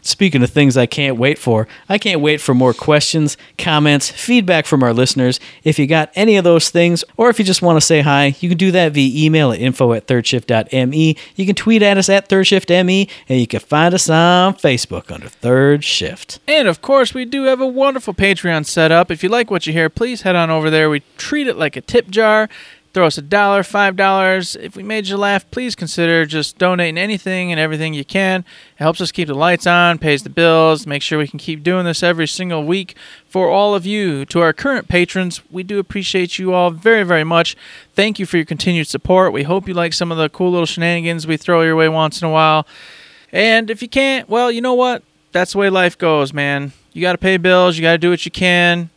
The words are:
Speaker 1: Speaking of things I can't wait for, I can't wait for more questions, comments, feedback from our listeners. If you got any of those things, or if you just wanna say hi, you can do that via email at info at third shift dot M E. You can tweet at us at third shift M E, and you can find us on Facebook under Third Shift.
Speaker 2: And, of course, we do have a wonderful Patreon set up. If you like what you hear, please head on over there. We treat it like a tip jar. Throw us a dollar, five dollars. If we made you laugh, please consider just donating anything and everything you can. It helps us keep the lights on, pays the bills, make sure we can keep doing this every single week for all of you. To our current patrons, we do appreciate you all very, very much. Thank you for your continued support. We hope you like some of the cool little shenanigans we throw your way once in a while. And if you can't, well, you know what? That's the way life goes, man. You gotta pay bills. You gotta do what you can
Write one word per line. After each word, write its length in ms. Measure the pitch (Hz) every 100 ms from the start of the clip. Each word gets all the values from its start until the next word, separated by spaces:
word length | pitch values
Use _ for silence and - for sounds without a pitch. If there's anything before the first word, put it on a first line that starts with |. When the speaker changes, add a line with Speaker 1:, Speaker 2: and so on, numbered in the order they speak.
Speaker 1:
Speaking 400 | - - 196 139
of 60 | 120
things 300 | 147 143 131
I 80 | 120
can't 320 | - 139 120
wait 200 | 131 151
for, 300 | 135 110 110 - -
I 120 | 202
can't 240 | 208 170
wait 180 | 147 151
for 140 | -
more 180 | 127 127
questions, 640 | 110 - 151 - 165 147 - - -
comments, 520 | 180 151 147 143 -
feedback 540 | - - 240 185 165
from 180 | - 147
our 120 | 123
listeners. 440 | 117 127 135 127 123 - -
If 160 | 156 151
you 80 | 139
got 240 | 160 151
any 240 | 185 220 202
of 60 |
those 260 | 175 165 -
things, 340 | 175 170 170 - -
or 100 | 240
if 100 | 220
you 60 |
just 160 | 190 185
wanna 220 | 175 160
say 180 | - 160
hi, 340 | 147 143 143 139
you 80 | 175
can 80 | 170
do 140 | 190
that 220 | 185 165
via 340 | 147 135 139 156
email 260 | 156 139
at 80 | 110
info 320 | 127 120 123
at 140 | 113 -
third 200 | 127 110
shift 220 | 123 -
dot 200 | 113 107
M 220 | 131 127
E. 220 | 151 160 156 - -
You 80 |
can 100 | 190
tweet 280 | 196 214 220
at 160 | 208 196
us 100 | 190
at 200 | 196 -
third 160 | 190 185
shift 240 | 196 -
M 180 | 175 180
E, 200 | 190 196 - -
and 100 | 131
you 80 | 117
can 140 | -
find 320 | - 147 170
us 160 | 180 -
on 460 | 160 170 180 185
Facebook 580 | 185 160 123 - 87 -
under 160 | - -
Third 560 | _ 120 127 139 147
Shift. 560 | 147 - - - - - -
Speaker 2:
And, 180 | 302 220
of 140 | 165
course, 320 | - 277 240
we 140 | 262 247
do 160 | 277
have 180 | 262 262
a 60 | 262
wonderful 480 | 254 277 262 -
Patreon 500 | 180 196 180 175 160
set 260 | 151 - 160
up. 200 | 165 180
If 120 | 160
you 60 | 185
like 220 | 233 226
what 160 | 190 156
you 80 |
hear, 160 | 160 160
please 320 | - 240 240
head 120 | 190
on 140 | 175 165
over 220 | 160 156
there. 180 | 156 156
We 140 | 147 _ -
treat 280 | - 294 269
it 100 | -
like 180 | 151 -
a 60 |
tip 260 | - - 185
jar. 400 | 202 220 214 214 - - - _
Throw 140 | 190 165
us 100 | 151
a 60 |
dollar, 400 | 147 202 202 202
five 320 | 185 202 196
dollars. 640 | 185 196 190 185 190 180 -
If 180 | -
we 80 | 196
made 240 | 202 220 190
you 100 | 196
laugh, 320 | 202 196 _
please 240 | - 247 -
consider 500 | 160 - 170 165 151
just 320 | 156 143 -
donating 400 | 180 180 170 160
anything 540 | 202 208 190 185 180
and 80 | 165
everything 340 | 156 156 160
you 100 | 151
can. 360 | 139 190 190 185
It 380 | 175 - - _
helps 220 | 160 170
us 120 | 180
keep 160 | - 160
the 60 |
lights 300 | 139 165 175
on, 340 | 175 175 175 165
pays 260 | 156 143
the 40 | -
bills, 600 | 151 165 165 160 156 151
make 120 | 143
sure 160 | - 151
we 120 | 143
can 100 | 147
keep 240 | - 156
doing 220 | 156 185
this 180 | 175 160
every 240 | 175 165 156
single 380 | - 180 160
week 320 | 151 190 180 - - - _
for 200 | 185 185
all 280 | 190 208 202
of 100 | 175
you. 380 | 208 190 143
To 160 | 139 170
our 120 | 170
current 360 | - 269 269 -
patrons, 520 | 180 175 190 180 - _
we 100 | 180
do 160 | 185 202
appreciate 580 | 190 202 185 185 180 -
you 120 | 185
all 180 | 180 180
very, 320 | 165 220 226
very 180 | 180 165
much. 340 | 156 170 170 - - - _
Thank 240 | - 208 202
you 80 | 185
for 120 | 170
your 60 | 156
continued 420 | 151 - 170 151
support. 440 | 202 - 185 185
We 120 | 113
hope 240 | 143 190 190
you 60 |
like 180 | 175 170
some 180 | - 170
of 80 | 165
the 100 | 156
cool 220 | - 180
little 160 | 180 160
shenanigans 600 | - 170 170 165 165 160
we 80 | 156
throw 260 | - 170
your 140 | 160 160
way 120 | 160
once 320 | 160 156 -
in 60 | 165
a 60 |
while. 340 | 156 156 156 151 - - - - - _
And 400 | - 220 226 220
if 120 | 220
you 60 | 240
can't, 400 | 269 269 262 -
well, 220 | 226 247
you 100 | 233
know 140 | 254
what? 300 | 247 254 240 _ _ _
That's 220 | 175 180
the 60 | 202
way 120 | 196
life 260 | 190 175 -
goes, 360 | 175 151 139
man. 400 | 147 143 143 143 _ _
You 100 | 160
gotta 160 | 180 175
pay 180 | 190 185
bills. 400 | 180 180 180 165
You 40 |
gotta 160 | 165 165
do 120 | 175
what 140 | 175
you 80 | 180
can 580 | - 180 175 175 175 170